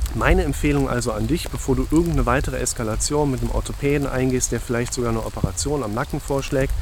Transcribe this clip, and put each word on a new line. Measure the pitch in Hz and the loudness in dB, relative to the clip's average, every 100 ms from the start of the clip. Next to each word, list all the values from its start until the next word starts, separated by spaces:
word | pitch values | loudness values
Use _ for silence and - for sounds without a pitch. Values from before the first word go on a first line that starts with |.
| - | -2
Meine | 110 123 180 | 2 4 4
Empfehlung | 156 - 151 143 131 | 2 0 2 2 2
also | 120 117 | 0 0
an | 107 110 | 0 0
dich, | 170 - | 0 -2
bevor | 131 - 127 | -4 0 0
du | 131 | 2
irgendeine | 156 170 143 117 | 2 2 2 2
weitere | 131 147 127 | 2 0 -2
Eskalation | 123 - 110 110 - 147 147 | -4 -2 -2 -2 0 2 2
mit | 123 | 0
einem | 117 | 0
Orthopäden | 113 - 120 143 147 135 | -2 -2 -2 0 2 0
eingehst, | 127 131 127 - | 0 2 2 0
der | 120 | -2
vielleicht | - 117 123 | -2 -2 -2
sogar | - 120 | -2 0
eine | 113 | 0
Operation | 113 110 95 95 139 147 | -2 -2 -2 -2 -2 -2
am | 107 | -2
Nacken | 110 147 151 | -2 -2 -4
vorschlägt, | - 139 131 135 139 - | -2 -2 0 0 0 0